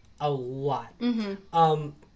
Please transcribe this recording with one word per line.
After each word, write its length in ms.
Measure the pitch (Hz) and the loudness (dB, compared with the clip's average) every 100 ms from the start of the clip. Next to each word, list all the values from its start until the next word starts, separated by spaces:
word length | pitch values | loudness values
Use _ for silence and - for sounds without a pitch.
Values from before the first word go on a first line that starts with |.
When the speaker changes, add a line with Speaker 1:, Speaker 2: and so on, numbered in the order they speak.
| - - | -20 -6
Speaker 1:
a 80 | 147 | -4
lot. 680 | 135 123 135 143 123 120 - | -2 -6 -4 -4 -4 -6 -4
Speaker 2:
Mm-hmm. 340 | 240 226 202 196 - 165 | -2 -2 -4 -8 -2 4
Speaker 1:
Um, 400 | 160 151 147 - - | 4 4 -2 -12 -20